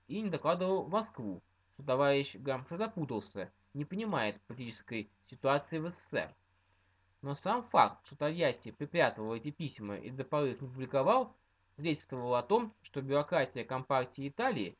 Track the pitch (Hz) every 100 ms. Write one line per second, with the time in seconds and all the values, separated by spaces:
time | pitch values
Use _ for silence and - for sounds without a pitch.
0 | - 180 214 151 147 175 185 190 123 202
1 | 220 - 107 90 _ _ _ _ 139 127
2 | 143 139 139 - 135 131 139 170 220 190
3 | 147 113 - 98 92 _ _ 139 147 190
4 | 220 160 107 - - 120 120 - - 113
5 | 107 _ _ - 135 143 - 160 165 185
6 | - 127 78 - _ _ _ _ _ _
7 | _ _ 139 143 185 240 240 - 107 -
8 | - 143 147 165 151 117 117 - 143 170
9 | 131 110 110 113 147 143 156 - 101 101
10 | - 131 131 151 143 120 131 131 127 139
11 | 147 254 247 - _ _ _ - 160 147
12 | - 127 123 123 - 220 220 - - 143
13 | 135 143 147 170 131 123 113 131 139 135
14 | 127 - 139 - 254 165 90 -